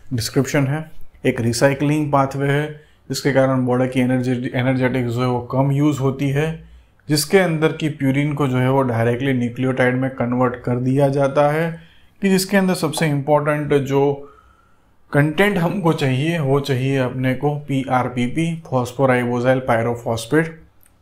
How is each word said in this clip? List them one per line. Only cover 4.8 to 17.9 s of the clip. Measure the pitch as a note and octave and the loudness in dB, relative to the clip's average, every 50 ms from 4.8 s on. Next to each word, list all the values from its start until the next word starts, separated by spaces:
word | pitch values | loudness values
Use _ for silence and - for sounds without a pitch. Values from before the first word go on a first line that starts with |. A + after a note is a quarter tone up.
| B2+ B2 A#2+ B2+ B2 A#2+ | 0 0 0 0 -2 -2
जो | A2+ A#2+ | -2 -2
है | B2+ B2+ | 0 0
वो | B2 A#2+ A#2+ A#2+ | -2 -2 -4 -4
कम | - C3 C#3 C#3+ | -2 0 2 2
यूज़ | C#3 C#3 C#3+ D3+ D3 A#2+ | 2 2 2 2 2 2
होती | C3 C3+ B2+ C3+ C#3+ C#3+ | 0 -2 -2 0 -2 -2
है, | C3+ C#3 D3+ D#3+ E3 D#3+ - - - - - _ _ _ _ - | 0 0 -2 -2 -4 -8 -12 -18 -20 -20 -20 _ _ _ _ -2
जिसके | D3 D3+ - - - G3 | 0 0 0 2 2 2
अंदर | F#3 F3 E3 D3+ D#3 D#3 | 4 4 0 0 0 0
की | C#3+ D3 D#3+ D#3 | 0 0 -4 -4
purine | D3 - C#3 C3+ C3 C#3 D3 D3+ D3 | -4 -2 -2 0 0 2 0 0 0
को | C#3+ D3 C3+ | 0 0 0
जो | B2+ B2+ | 2 2
है | B2+ B2+ | 2 2
वो | C3 C#3 | 2 2
directly | C3+ B2+ A#2 A2+ A#2 A#2 A#2+ A#2+ C3+ C#3 C3+ | 2 2 0 0 0 0 0 0 -2 -2 0
nucleotide | B2 A#2+ A#2+ A2+ A#2 C3 C3 B2+ B2 C3 B2 B2+ | 0 -2 -2 -4 -2 -2 -2 0 2 2 2 2
में | B2+ C3 C3 | 0 -2 -4
convert | B2+ - B2 A#2+ B2 B2 B2+ B2 A#2+ - - | -4 -4 -4 -2 0 0 0 0 0 -4 -4
कर | - B2 B2 | -4 -4 -2
दिया | B2+ B2+ C3 C#3 C#3+ C#3 | 0 0 2 2 2 2
जाता | C3+ C#3+ C#3 C#3 C#3+ D3 D3 D3 | 2 0 0 0 2 2 2 2
है, | D3 D#3 E3 E3+ E3 E3 - - - - - - _ _ | 2 0 -2 -4 -4 -8 -14 -20 -20 -20 -20 -20 _ _
कि | - G3 | 0 2
जिसके | F#3+ F#3+ F#3+ - - G3+ | 2 2 2 2 2 2
अंदर | F#3+ F#3 F3+ | 2 2 0
सबसे | E3+ - D#3 - - E3+ D#3 | 0 -2 -4 -2 0 -2 0
important | C#3+ C#3+ C3+ D3 D3+ D3 D3 D3 D3 D3 D3+ C#3+ D3 C#3+ C3+ | 0 -2 0 2 2 2 2 0 -2 -2 -2 0 0 0 0
जो | C3 C#3 C#3 C#3 C#3+ C#3 C#3 - - - - _ _ _ _ _ _ _ _ _ _ _ _ _ _ | 0 0 2 2 2 0 -4 -8 -18 -20 -20 _ _ _ _ _ _ _ _ _ _ _ _ _ _
content | - C#3+ C#3+ D#3 D3+ D#3 G3 G#3 G3+ F3+ | 2 2 2 2 2 2 2 2 2 0
हमको | E3 E3+ - G#3 F3 E3 D#3 | 0 0 -2 0 0 0 0
चाहिए | D#3 D3 C3+ C3 B2+ C#3+ D#3+ E3+ E3+ | 2 0 0 0 0 0 -2 -2 -2
वो | D3 C3 C3+ C#3+ | 0 2 0 0
चाहिए | C#3 - C#3 B2 B2+ C3+ C#3 C3+ | 0 0 -2 -2 0 0 0 0
अपने | B2+ B2 - C3 B2+ C3 B2+ | 0 -2 -2 -2 -2 -2 -2
को | B2 C#3 D3 D3 C#3+ D3 - | 0 -2 -2 -2 -2 -6 -4
पीआरपीपी, | C#3 C3+ C3 C3+ | -4 -2 -2 0